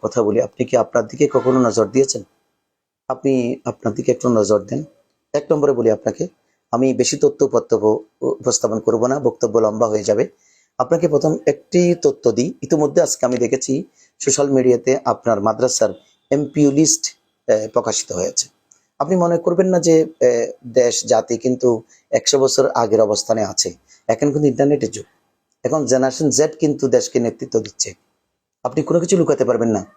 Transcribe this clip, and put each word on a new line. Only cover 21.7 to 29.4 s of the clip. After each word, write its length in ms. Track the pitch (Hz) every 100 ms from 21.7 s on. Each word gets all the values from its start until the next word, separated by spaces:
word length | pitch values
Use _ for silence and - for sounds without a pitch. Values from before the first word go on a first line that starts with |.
| 113 - _ -
একশো 260 | - - 139
বছর 240 | 135 - 127 127
আগের 260 | 113 107
অবস্থানে 400 | 107 107 - 110 98
আছে, 240 | 92 95 - _ _ -
এখন 180 | 117 147
কিন্তু 160 | 147 147
ইন্টারনেটের 440 | 117 143 143 117
যুগ, 160 | - - _ _ _ _ _ 123
এখন 140 | 151 131
জেনারেশন 420 | 131 131 - 151
জেড 220 | 123 156 -
কিন্তু 240 | 151 139 131
দেশকে 300 | 120 - 127
নেতৃত্ব 360 | 117 - - 113
দিচ্ছে। 300 | 104 - - - _ _ _ _ _ _ 123
আপনি 140 | 156
কোনো 160 | - 165
কিছু 160 | 170 180
লুকাতে 260 | 156 143